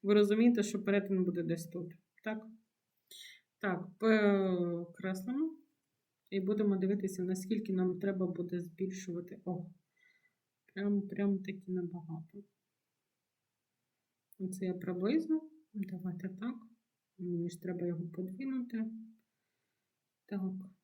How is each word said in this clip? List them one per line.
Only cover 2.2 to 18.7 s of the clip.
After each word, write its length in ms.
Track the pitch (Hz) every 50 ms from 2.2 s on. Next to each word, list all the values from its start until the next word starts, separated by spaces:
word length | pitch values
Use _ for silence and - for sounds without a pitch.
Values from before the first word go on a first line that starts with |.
| _
Так? 220 | 220 220 220 - - - - _ _ _ _ _ _ _ _ _ _ - - - - - - _ _ _ _
Так, 300 | - 196 180 165 - - - _
перекреслимо. 1600 | 214 220 220 214 208 202 202 196 196 190 180 175 175 175 170 170 175 170 - - - 190 190 185 190 233 254 277 320 320 320 - _ _ _ _ _ _ _ _ _ _ _ _ _ _
І 100 | 190 196
будемо 360 | 185 190 214 208 214 202 196
дивитися, 480 | 185 190 190 208 196 - 190 - 185 180
наскільки 480 | 185 185 185 - - 220 208 214 -
нам 280 | 190 185 185 185 175 -
треба 260 | - 196 190 185 185
буде 340 | 175 170 180 175 175 180 175
збільшувати. 800 | 165 - - - 190 190 185 - - 185 170 175 175 - - - -
О, 220 | 180 180 180 - - - _ _ _ _ _ _ _ _ _ _ _ _ _ _ _ _ _ _ _ _
прям, 280 | 190 202 202 202 202
прям 360 | 196 196 - - 202 202 196 190
таки 340 | - - 190 - - 185
набагато. 720 | 185 180 175 170 175 170 160 160 160 160 160 - - 202 202 _ _ _ _ _ _ _ _ _ _ _ _ _ _ _ _ _ _ _ _ _ _ _ _ _ _ _ _ _ _ _ _ _ _ _ _ _ - _
Оце 280 | 190 185 185 - 190
я 80 | 185 180
приблизно. 760 | - - 160 175 180 185 214 285 320 320 - 320 311 - - - - _ _ _
Давайте 540 | 214 190 - 190 180 185 180 170 - - 190
так. 280 | 185 185 208 247 - - - - - _ _ _ _ _ _ _ _ -
Мені 320 | 180 180 175 170 170 175
ж 120 | - -
треба 240 | - 185 180 175 175
його 220 | 175 170 160 175 -
подвинути. 840 | - - 185 185 - - 269 269 262 254 240 -